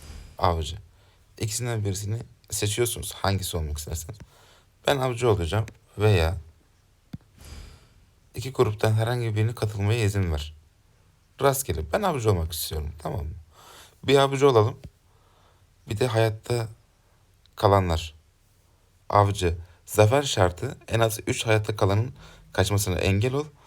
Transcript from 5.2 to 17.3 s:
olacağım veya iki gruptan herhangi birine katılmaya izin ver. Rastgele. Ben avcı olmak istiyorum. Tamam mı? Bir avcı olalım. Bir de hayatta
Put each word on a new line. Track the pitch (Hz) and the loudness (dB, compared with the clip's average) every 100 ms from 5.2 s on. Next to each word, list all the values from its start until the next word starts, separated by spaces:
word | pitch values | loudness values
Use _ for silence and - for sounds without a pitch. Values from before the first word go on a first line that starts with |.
| 123 | 2
olacağım | 95 82 104 - - _ - | 2 0 -2 -4 -12 _ -2
veya | 107 92 80 87 - _ _ _ _ _ _ - - _ - - - - _ _ _ _ _ | 2 4 2 -2 -10 _ _ _ _ _ _ -18 -18 _ -20 -18 -18 -20 _ _ _ _ _
iki | - 135 | -12 -8
gruptan | 135 113 107 113 | 0 0 2 0
herhangi | 110 113 123 117 107 | 2 0 -2 -2 0
birine | 113 | -2
katılmaya | 120 104 104 101 120 | -2 -4 -2 0 0
izin | 101 98 87 | 0 0 -2
ver. | 73 78 - _ _ _ _ _ _ _ - | -2 -6 -14 _ _ _ _ _ _ _ 0
Rastgele. | 139 135 - 80 78 | 2 2 -2 -6 -4
Ben | 214 | -2
avcı | 196 143 110 | 0 0 2
olmak | 90 82 | 0 -2
istiyorum. | - - 78 73 - | -6 -8 -6 -8 -10
Tamam | - 73 | -8 -8
mı? | 76 - - - - - - _ | -8 -12 -18 -20 -20 -20 -20 _
Bir | 127 139 | 4 6
avcı | 139 135 143 | 6 6 6
olalım. | 117 104 - - - _ _ _ _ _ _ _ _ - | 6 4 0 -14 -20 _ _ _ _ _ _ _ _ -8
Bir | 107 | -2
de | 123 | 0
hayatta | 113 113 110 - 120 113 - _ _ _ _ _ | 2 2 0 -4 -4 -4 -10 _ _ _ _ _